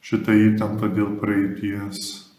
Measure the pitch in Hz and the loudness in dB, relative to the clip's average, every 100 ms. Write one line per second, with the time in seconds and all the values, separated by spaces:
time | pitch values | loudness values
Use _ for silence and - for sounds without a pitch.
0 | - 113 - 107 107 107 107 107 107 95 | -2 -2 4 6 6 4 0 -2 -2 0
1 | 101 104 101 101 98 98 101 101 101 95 | -2 -2 0 0 0 -2 -6 -6 -8 -10
2 | - - - | -10 -12 -18